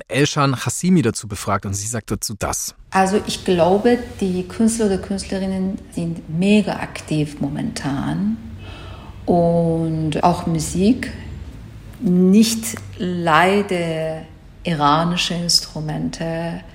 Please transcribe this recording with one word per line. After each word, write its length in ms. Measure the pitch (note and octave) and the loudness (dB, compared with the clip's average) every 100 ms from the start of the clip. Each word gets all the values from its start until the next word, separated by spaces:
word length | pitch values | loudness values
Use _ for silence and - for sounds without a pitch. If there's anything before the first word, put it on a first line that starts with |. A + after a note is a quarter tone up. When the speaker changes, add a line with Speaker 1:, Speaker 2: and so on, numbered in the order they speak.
| - | 0
Speaker 1:
Elshan 580 | B2 D3 D3+ C#3 B2 | 0 2 2 0 0
Hassimi 360 | - - F3+ F3+ | -4 -2 4 4
dazu 260 | A#2 - G#2 | 4 -2 -8
befragt 380 | G2+ - G2+ | -6 -2 -2
und 80 | G2+ | -2
sie 120 | G2 | -6
sagt 260 | G#2+ A#2 - | -4 -6 -6
dazu 220 | G2+ - | -6 -6
das. 420 | G#2 - - - - - | -6 -4 -4 -8 -12 -2
Speaker 2:
Also 300 | F#3+ F#3+ G#3 - | 2 2 2 -2
ich 160 | - | -6
glaube, 560 | - F3 E3+ G3+ A#3+ A#3+ - - | 0 4 4 4 4 2 -2 -4
die 260 | F#3+ F3+ F3+ | -2 -2 -4
Künstler 380 | - A3 A3+ | 2 2 2
oder 120 | G#3 F#3 | 0 0
Künstlerinnen 800 | F#3 G3 - F#3+ F#3+ F#3+ F#3+ G#3+ - | -2 -6 -4 -4 -2 -2 -2 -4 -8
sind 380 | - E3 D#3+ - | -6 -4 -6 -6
mega 480 | D#3+ G3 G#3+ F#3+ - | 0 4 4 4 -4
aktiv 640 | - - - D3+ D3 - | -6 -10 -4 -2 -2 -2
momentan 960 | C#3+ D3 - - C#3 C3+ D3 E3 G#3 A3+ - - - - - - - - | -4 -4 -4 -4 -4 -2 -2 0 -2 -2 -8 -14 -14 -14 -14 -16 -16 -10
und 1000 | - F3 E3+ E3+ E3 E3 E3 D#3+ D#3 D#3 | 2 4 4 4 2 2 0 0 -2 2
auch 240 | F3 E3 E3+ | 2 2 0
Musik, 640 | D#3+ D3+ F3 G3+ B3+ - - - - - - - - - - | -2 -2 2 4 2 -2 -10 -12 -12 -14 -14 -18 -18 -18 -4
nicht 760 | G#3+ F3+ F#3 G#3 A3+ A3+ - - - - | 2 4 6 6 6 2 -6 -10 -12 -8
leider 1200 | F3+ F3 E3+ D#3 F#3 G3+ G3+ F3 E3 D#3+ D#3+ D#3+ - - - - | -4 -2 4 6 6 4 2 -2 -2 -2 -4 -6 -12 -20 -20 -10
iranische 680 | F3 D3+ C#3+ D3+ E3+ F3 - | -4 2 4 4 2 0 -2
Instrumente 1300 | E3+ F3 - - D#3 D3+ D#3 D#3+ - E3 E3 E3+ F3 - | -2 0 0 0 -8 -6 -4 -6 -4 -6 -4 -6 -8 -12